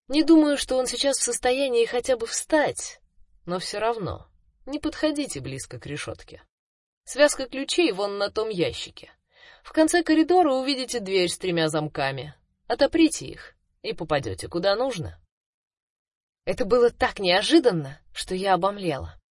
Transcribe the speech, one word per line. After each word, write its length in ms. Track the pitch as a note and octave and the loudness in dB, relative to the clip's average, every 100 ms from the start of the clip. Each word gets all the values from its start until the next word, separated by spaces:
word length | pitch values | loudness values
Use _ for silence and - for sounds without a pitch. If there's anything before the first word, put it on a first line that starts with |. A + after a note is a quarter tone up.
| - | -2
Не 160 | C#4 | 2
думаю, 340 | D#4 D#4+ D4+ C#4 | 6 8 6 2
что 200 | - B3+ | 0 -2
он 100 | B3+ | -2
сейчас 320 | A#3+ C#4 C4+ | -2 -2 0
в 60 | |
состоянии 640 | - A#3+ B3+ C4 C#4 A#3+ A3+ | -2 -2 0 0 0 2 0
хотя 300 | B3 A#3 B3+ | 0 0 -2
бы 100 | A3+ | -2
встать, 760 | - - - A#3 - - - _ _ _ _ - | -8 0 0 2 -2 -10 -14 _ _ _ _ -8
но 120 | F3+ | -6
всё 220 | - G#3 | -6 -4
равно 480 | A3 A#3 E3 - - _ _ _ | -2 -2 -4 -8 -14 _ _ _
не 140 | - D4 | -10 -6
подходите 640 | D#4 - D#4 D4+ C4+ - | -6 -2 -2 -2 -6 -8
близко 400 | C3 C3+ - A#2+ | -10 -12 -12 -14
к 60 | C#3 | -12
решётке. 580 | C#3+ - A2 - - _ _ _ _ _ _ | -10 -10 -12 -16 -20 _ _ _ _ _ _
Связка 420 | - B3+ D4 - C4+ | -8 2 2 2 -6
ключей 440 | C4 D4 - E4 | -6 -2 2 2
вон 280 | F#3 G3+ G3+ | 2 -4 -4
на 120 | G3+ | -4
том 180 | G#3+ A3 | -4 -4
ящике. 600 | F#3+ C#3+ - - - - _ _ _ - - | -2 -2 -4 -12 -16 -20 _ _ _ -20 -20
В 80 | - | -4
конце 320 | - D#4 F4 | 2 4 4
коридора 500 | E4 D#4 D#4+ F4+ E4 | 4 4 6 4 4
увидите 460 | C4 C4 C4+ B3+ A#3+ | 2 0 -4 -4 -6
дверь 300 | F#3+ F#3+ F3 | -2 0 0
с 60 | - | -2
тремя 320 | F#3 E3+ D#3+ | -2 0 0
замками. 680 | D#3 D3+ - C3+ C3+ C3+ - _ _ - | 0 -4 -4 -4 -4 -10 -18 _ _ -6
Отоприте 580 | A#3+ C#4 E4+ D#4+ - - | 0 2 4 2 2 -10
их 300 | - - _ _ _ | -14 -20 _ _ _
и 100 | - | -10
попадёте 540 | - D#3 D3 A#2+ F2+ G2 | -8 -4 -4 -4 -8 -8
куда 300 | E3+ F#3+ G3+ | -4 0 0
нужно". 420 | C4 G#3+ A2 - _ _ _ _ _ _ _ _ _ _ _ _ | -2 -4 -10 -12 _ _ _ _ _ _ _ _ _ _ _ _
Это 200 | - F#3+ | -6 -4
было 260 | A#3+ B3 A#3+ | 2 4 4
так 300 | - B3 - | 2 -2 0
неожиданно, 800 | F#3+ F3+ G#3+ E4 B3+ F3 C#3 C#3 _ | 2 2 4 4 4 2 -2 -10 _
что 220 | - - | -14 -8
я 200 | F#3 G3 | -4 2
обомлела. 640 | F3+ F#3+ G3+ F#3 C#3 - - _ | 2 2 -2 -4 -6 -8 -16 _